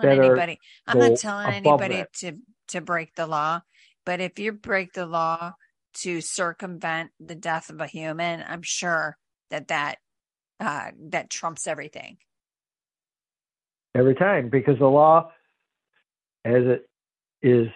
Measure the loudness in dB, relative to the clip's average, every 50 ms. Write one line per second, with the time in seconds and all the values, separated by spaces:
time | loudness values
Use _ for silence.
0 | 2 4 4 6 6 6 4 4 2 -4 -6 -12 _ _ -20 _ -6 0 2 4
1 | 6 6 4 2 0 -6 -6 -4 -4 -4 -2 0 4 4 4 4 2 -2 -4 -6
2 | -6 -10 -12 -12 -12 -12 -12 -14 -18 _ _ _ _ -10 -10 -10 -6 -4 -6 -6
3 | -6 -8 -8 -8 -6 -4 -2 -2 -2 -2 -4 -6 -8 _ _ _ _ _ _ _
4 | -8 -6 -6 -4 -6 -8 -8 -8 -8 -8 -8 -8 -6 -4 -4 -4 -4 -6 -10 -10
5 | -8 -4 -2 -2 -2 -2 -2 -4 -8 -12 -14 _ _ _ _ _ _ _ -16 -10
6 | -8 -6 -6 -6 -6 -8 -6 -4 -4 -4 -6 -8 -12 -12 -10 -8 -6 -6 -6 -6
7 | -8 -10 _ _ -20 -18 -16 -10 -6 -4 -4 -4 -6 -10 -12 -12 -12 -10 -10 -10
8 | -8 -8 -6 -6 -6 -6 -6 -8 -10 -12 -14 -12 -10 -8 -8 -6 -4 -2 -2 -2
9 | -4 -6 -8 _ _ _ _ _ _ -10 -10 -10 -6 -4 -4 -4 -4 -4 -8 -12
10 | _ _ _ _ _ _ _ _ _ _ _ -8 -6 -6 -6 -6 -8 -12 -14 -18
11 | -14 -8 -8 -8 -8 -8 -10 -8 -8 -8 -8 -8 -8 -8 -8 -8 -10 -16 -16 -18
12 | -20 -20 -20 _ _ _ _ _ _ _ _ _ _ _ _ _ _ _ _ _
13 | _ _ _ _ _ _ _ _ _ _ _ _ _ _ _ _ _ _ 0 2
14 | 4 4 4 4 2 2 2 0 0 0 0 0 2 2 2 4 4 6 6 8
15 | 8 8 8 6 4 0 _ _ _ _ _ _ _ _ _ _ _ _ _ _
16 | _ _ _ _ _ _ _ _ -2 2 2 4 4 4 2 0 -2 _ _ _
17 | _ _ _ _ _ _ _ _ 4 4 4 4 4 0 -4